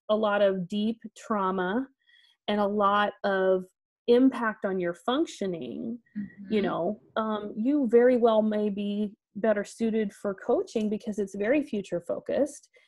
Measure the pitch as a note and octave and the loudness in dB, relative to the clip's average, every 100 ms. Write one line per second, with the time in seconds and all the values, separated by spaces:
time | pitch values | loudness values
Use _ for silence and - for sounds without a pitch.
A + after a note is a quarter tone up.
0 | - G#3+ G#3+ G3+ G3+ F#3+ F3 G#3 G#3+ A3+ | -2 0 2 2 2 2 -2 -2 -2 -4
1 | A3 - - G#3+ F#3+ F#3+ F3+ A3 C4+ _ | -10 -14 -4 -2 0 0 -2 -2 -4 _
2 | _ _ _ _ - G#3 G3+ G#3 G3 G#3 | _ _ _ _ -4 0 0 2 2 4
3 | G#3 - G3+ F#3+ F#3+ F#3 F#3 _ _ _ | 0 -2 -2 2 2 2 -2 _ _ _
4 | - A#3+ C4 A#3 A3+ G#3 G3+ F#3+ F3 F3 | 2 6 6 4 -2 -4 -4 -2 -4 -4
5 | - C4 D#4+ - G3 E3+ B2 - A#3 A#3+ | -2 -2 -2 -4 -6 -6 -8 -8 -8 -10
6 | _ G#3 G3+ - G3 G#3+ F#3 E3 F3 G#3+ | _ -12 -12 -14 -4 -2 0 -2 -4 -6
7 | _ - A3 G#3+ G#3 G#3+ A#3 D4 A#3+ A#3+ | _ -6 -4 -4 -6 -4 0 0 4 6
8 | B3 B3 A3+ A3 G#3+ G#3+ G#3 G3+ G3+ G3+ | 6 6 4 4 2 0 -2 -2 -4 -4
9 | G#3 - _ G#3 A3 G#3 G3+ - A3+ A3 | -6 -8 _ -2 0 0 -4 -4 -2 -2
10 | G#3 - G#3 F#3+ - C#4 - A3+ G#3+ G#3 | -4 -6 -8 -6 -2 -2 -2 -4 -2 -4
11 | - G#3 G3+ G3+ G#3 D4+ C#4+ G#3 F#3+ F3 | -6 -6 -6 -4 0 0 0 -6 -6 -6
12 | - - - F#3 D4 - - _ | -6 -8 -4 -2 -2 -4 -20 _